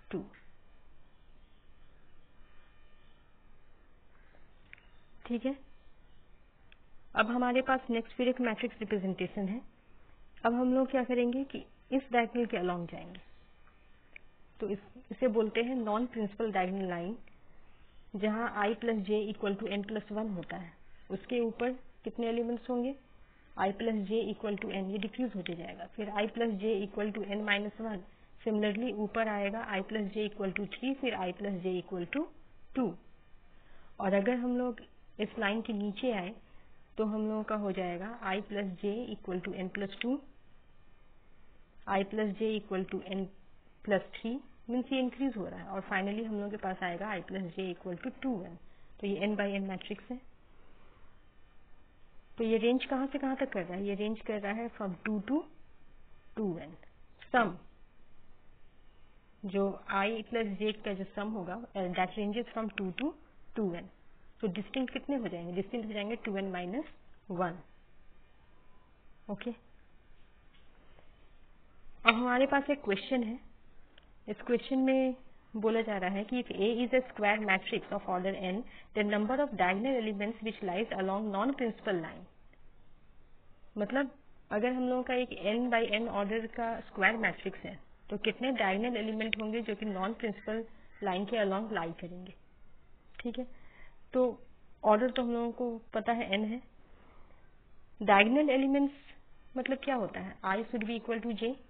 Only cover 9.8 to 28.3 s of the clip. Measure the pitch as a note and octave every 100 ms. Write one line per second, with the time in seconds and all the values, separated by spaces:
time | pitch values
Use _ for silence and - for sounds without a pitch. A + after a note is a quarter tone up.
9.8 | - - - - - - A#3 A#3+ B3+ B3+
10.8 | C4 C4+ A#3+ B3 A#3+ B3+ C4+ - - -
11.8 | - C4+ - A#3+ A3+ A#3 A#3 F3+ F3+ F3
12.8 | E3+ - E3+ F#3 - - - - - -
13.8 | - - - - - - - - G3+ G3+
14.8 | - B3 - - B3+ A3 A3 A#3 A#3+ C4
15.8 | G#3+ G#3 B3 A#3 G3+ - A3+ G3 F#3 G3
16.8 | F#3+ F3 F3 - - - - - - -
17.8 | - - - G3+ G#3 G#3+ A#3 G#3+ G#3 A3
18.8 | A#3 A3 F#3+ G#3+ G#3 - G3+ G3 G#3 G3+
19.8 | G3+ G#3+ - G#3 A3 F3+ D#3 F3 E3+ -
20.8 | - - - F#3+ - B3 A#3 A3+ A#3+ B3+
21.8 | - - A3 A3 A#3 A#3 A#3 A#3+ - B3
22.8 | B3 C#4 - - - - - - F#3+ G3
23.8 | A3+ A3 F#3+ A3+ A3 G3+ G#3 G3 - F#3+
24.8 | F#3+ G3+ A3 A#3 B3+ G3 F3 E3+ E3+ F3+
25.8 | - - G#3 G#3 G#3 A3+ A#3 G3 G#3+ G3+
26.8 | G3+ G3+ G#3+ G#3 G3 G3+ G#3 G3+ G#3 -
27.8 | A3+ G3+ - - -